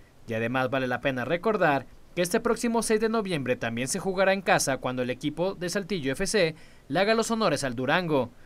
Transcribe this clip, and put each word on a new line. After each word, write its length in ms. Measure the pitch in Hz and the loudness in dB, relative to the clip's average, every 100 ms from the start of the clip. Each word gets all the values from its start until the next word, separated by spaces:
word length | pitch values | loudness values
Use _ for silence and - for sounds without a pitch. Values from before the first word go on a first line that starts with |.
| - - - | -20 -16 -6
Y 60 | |
además 340 | 113 117 131 127 | -2 0 0 0
vale 180 | 135 127 | 0 -2
la 140 | 123 | -2
pena 240 | 143 127 | -2 -2
recordar 640 | 120 175 226 208 165 139 - - - | -2 -2 0 2 2 2 -2 -14 -8
que 80 | - | -4
este 160 | 175 226 | 0 0
próximo 440 | 233 226 240 226 | 0 0 0 0
seis 180 | 220 214 | 2 2
de 80 | 220 | 2
noviembre 480 | 226 196 160 123 123 | 0 -2 -2 0 0
también 320 | 117 113 131 | -2 -2 -2
se 100 | 190 | -2
jugará 340 | 175 190 190 | -2 2 2
en 80 | 196 | 2
casa 360 | 208 170 - 131 | 4 2 2 -2
cuando 260 | 127 127 | -2 -2
el 80 | 123 | -4
equipo 440 | 123 147 147 185 | -4 -4 -2 -4
de 140 | 196 175 | -4 -4
Saltillo 440 | 202 170 196 160 | -4 -4 -4 -2
F 140 | 180 196 | -2 0
C 280 | 214 165 156 - - - | 2 2 0 -14 -20 -4
le 120 | 147 | 0
haga 140 | 202 | 2
los 160 | 226 220 | 2 0
honores 340 | 226 202 143 | 0 2 0
al 100 | 135 | -2
Durango, 560 | 123 127 170 175 143 123 - | -2 0 2 2 0 0 -6